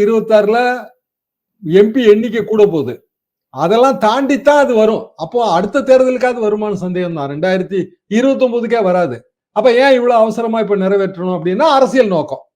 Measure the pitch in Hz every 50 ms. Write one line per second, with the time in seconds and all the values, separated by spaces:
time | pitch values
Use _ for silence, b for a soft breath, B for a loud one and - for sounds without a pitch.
0 | 208 208 226 220 208 220 220 208 208 202 220 233 247 247 247 247 214 - _ _
1 | _ _ _ _ _ _ _ _ _ _ _ _ 208 156 165 190 208 220 220 269
2 | 247 214 208 214 233 240 208 233 202 - 220 214 208 185 165 156 131 120 117 -
3 | _ _ _ _ _ _ _ _ _ _ - 131 151 170 214 226 254 269 262 -
4 | - 214 220 262 277 262 285 - - 294 294 294 277 240 247 220 214 214 220 -
5 | - - _ - 165 160 - 240 233 214 170 170 196 208 - 285 - - 262 254
6 | 262 254 254 247 247 247 247 240 220 208 214 208 214 214 202 190 190 180 180 180
7 | 180 175 170 156 139 139 143 147 165 185 185 190 185 156 190 190 175 185 - _
8 | _ _ 196 220 254 269 269 - 262 247 226 240 226 233 233 233 208 185 180 180
9 | 175 143 120 117 - _ _ _ _ _ _ 208 220 254 233 240 269 277 269 247
10 | 240 247 240 226 220 226 220 226 226 226 220 226 214 190 202 202 185 190 202 202
11 | 196 185 190 170 175 185 180 175 156 175 185 202 302 311 285 269 262 220 - 262
12 | 247 208 185 160 147 - 135 - - _ _